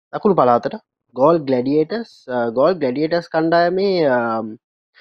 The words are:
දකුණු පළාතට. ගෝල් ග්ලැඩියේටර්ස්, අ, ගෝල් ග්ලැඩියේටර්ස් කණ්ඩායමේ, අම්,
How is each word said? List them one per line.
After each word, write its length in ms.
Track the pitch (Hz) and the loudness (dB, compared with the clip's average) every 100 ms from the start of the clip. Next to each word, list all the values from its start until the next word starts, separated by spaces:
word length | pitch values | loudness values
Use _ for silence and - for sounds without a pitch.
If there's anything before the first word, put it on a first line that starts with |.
| _ | _
දකුණු 240 | 147 208 165 | -4 0 2
පළාතට. 400 | 127 120 127 214 - _ _ 123 | 4 4 0 -8 -16 _ _ 2
ගෝල් 220 | 143 170 | 2 2
ග්ලැඩියේටර්ස්, 880 | 135 127 127 151 156 220 226 _ - | 0 -2 0 0 0 -4 -10 _ -8
අ, 220 | 123 117 | -4 -2
ගෝල් 220 | 117 151 | 0 0
ග්ලැඩියේටර්ස් 540 | 190 135 127 156 170 170 | 2 -2 -2 -2 -2 -4
කණ්ඩායමේ, 800 | 160 165 170 175 185 202 185 147 | -4 0 2 2 0 0 0 2
අම්, 500 | 127 117 113 110 110 _ _ _ _ | 0 -2 -4 -6 -14 _ _ _ _